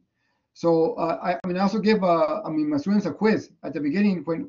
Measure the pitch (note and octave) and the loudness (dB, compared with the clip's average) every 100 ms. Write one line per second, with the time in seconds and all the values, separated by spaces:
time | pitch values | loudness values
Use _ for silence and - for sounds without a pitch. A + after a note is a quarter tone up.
0 | _ _ _ _ _ _ E3+ E3 D#3+ - | _ _ _ _ _ _ 2 2 2 0
1 | E3 - F#3 F3+ F#3 F3+ G3 G#3+ F#3+ G#3+ | -4 -2 -2 -4 -2 0 0 2 2 2
2 | F#3 E3 D#3 D#3 D#3+ D#3 D3+ D3 F#3+ G#3 | 4 2 2 -2 -4 -4 0 -2 0 0
3 | F3+ C#3+ G#3+ F3 - _ D3 D3+ D3 E3+ | 0 0 2 0 -2 _ -10 -6 -2 2
4 | G#3 F3+ D3 E3 | 2 0 -2 -6